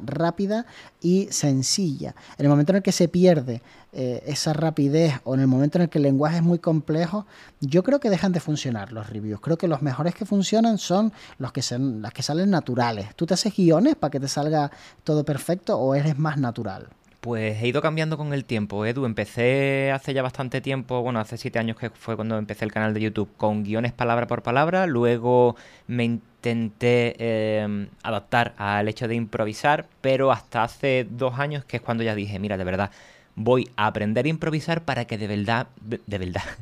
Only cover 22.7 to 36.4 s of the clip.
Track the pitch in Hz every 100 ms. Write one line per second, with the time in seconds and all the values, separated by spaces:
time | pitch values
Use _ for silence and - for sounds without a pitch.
22.7 | 110 110 107 110 104 101 - 107 107 104
23.7 | 107 120 - 117 117 120 120 117 123 160
24.7 | 185 185 120 120 120 120 123 123 120 -
25.7 | - - 120 117 117 - _ 120 117 113
26.7 | - 123 123 120 - 117 110 110 107 107
27.7 | 104 101 - - 107 - 120 117 - 101
28.7 | 104 107 107 117 117 110 110 107 107 147
29.7 | 156 - _ 131 131 135 113 - 117 117
30.7 | - 143 127 123 120 131 123 143 147 -
31.7 | 117 - 117 113 104 101 98 104 95 90
32.7 | 92 98 - - - _ - 110 127 117
33.7 | - 107 107 104 113 139 160 160 156 -
34.7 | 165 165 123 120 107 104 104 101 117 127
35.7 | - 107 117 - 101 90 90